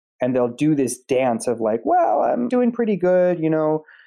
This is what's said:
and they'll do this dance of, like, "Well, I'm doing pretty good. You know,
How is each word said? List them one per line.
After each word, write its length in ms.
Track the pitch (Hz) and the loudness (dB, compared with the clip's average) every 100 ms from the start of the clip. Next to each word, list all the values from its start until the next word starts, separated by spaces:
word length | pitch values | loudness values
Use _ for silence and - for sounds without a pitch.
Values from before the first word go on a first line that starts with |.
| _ - | _ -6
and 160 | 127 127 | -2 0
they'll 180 | 123 | -2
do 200 | 117 151 | 0 0
this 240 | 143 123 - | 2 0 -4
dance 480 | - 127 127 113 - | -2 0 0 -2 -2
of, 140 | 113 | -2
like, 200 | 110 117 | 0 -2
"Well, 360 | - 359 339 - | 0 0 2 0
I'm 260 | 240 240 240 | 0 -2 -2
doing 240 | 247 240 | 0 0
pretty 240 | 240 220 196 | 0 -2 0
good. 440 | 180 180 180 160 | 2 2 2 0
You 80 | 160 | 0
know, 360 | 156 156 156 - - | 0 0 -2 -6 -20